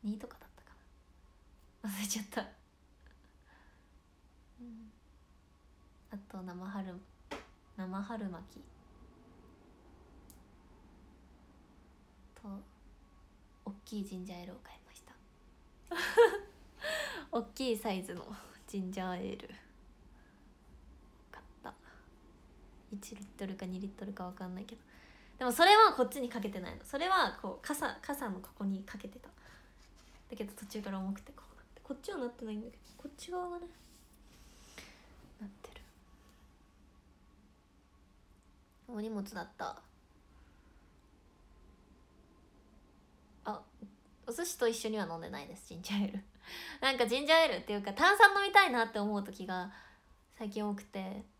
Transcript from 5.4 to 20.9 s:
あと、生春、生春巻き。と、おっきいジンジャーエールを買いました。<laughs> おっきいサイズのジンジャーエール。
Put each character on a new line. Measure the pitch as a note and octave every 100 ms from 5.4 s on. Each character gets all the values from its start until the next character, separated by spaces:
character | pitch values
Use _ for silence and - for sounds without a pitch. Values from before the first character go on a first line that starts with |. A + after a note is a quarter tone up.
| - - - - - - -
あ | G#3 -
と、 | F#3+
生 | F#3 F3+ F#3+
春、 | G3+ F#3 F3+ - - - - - - - -
生 | F#3 F#3+
春 | G3+ A3+ G3+
巻 | E3 - -
き。 | - - - - - - - - - - - - - - - - - - - - - - - - - - - - - - - - - - - - - -
と、 | G#3 G3 - - - - - - - - - - -
お |
っ | G3+
き | - G#3+
い | G3
ジ | F#3
ン | F3+
ジ |
ャ | F3
ー |
エ |
ー | F3
ル |
を | F3+
買 | - -
い | -
ま |
し | -
た。 | - - - - - - - - -
<laughs> | E4+ F4 - A#4 G4+ - - - - D5+ D#5 D5+ F#4 D4
お | A#3
っ | A3+ -
き | C4
い | A3
サ | A3
イ | F#3+
ズ | F#3+
の | F3+ - G#3 - - -
ジ | G3+
ン | F#3
ジ | G3
ャ | F#3
ー | F3+ F#3+
エ |
ー | G3
ル。 | - - - - - - - - - - - - - - -